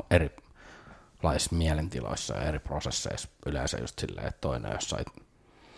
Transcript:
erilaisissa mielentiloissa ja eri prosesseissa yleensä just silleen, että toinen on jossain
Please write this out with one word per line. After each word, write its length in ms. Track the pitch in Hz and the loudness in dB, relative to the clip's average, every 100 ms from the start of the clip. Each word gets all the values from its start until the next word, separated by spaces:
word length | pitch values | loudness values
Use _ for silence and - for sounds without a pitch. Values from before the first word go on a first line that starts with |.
| - | 6
erilaisissa 1500 | 87 76 - - - - - - - - - 82 82 - 85 | 6 6 -2 -20 -20 -20 -20 -20 -20 -20 0 2 4 2 4
mielentiloissa 800 | 80 76 85 64 57 - - | 4 4 0 -4 -4 -4 -2
ja 80 | - | -2
eri 160 | - 76 | 0 -2
prosesseissa 720 | - - - - - - - _ - | -2 -4 -2 -2 -2 -4 -8 _ -4
yleensä 320 | 69 65 - | -2 -2 -2
just 180 | - - | -6 -6
silleen, 300 | - 50 - | -6 -4 -6
että 120 | - | -2
toinen 300 | - 60 50 | -2 -2 -2
on 60 | 53 | -4
jossain 280 | - - - - - _ - - - | -4 -4 -4 -10 -20 _ -20 -20 -20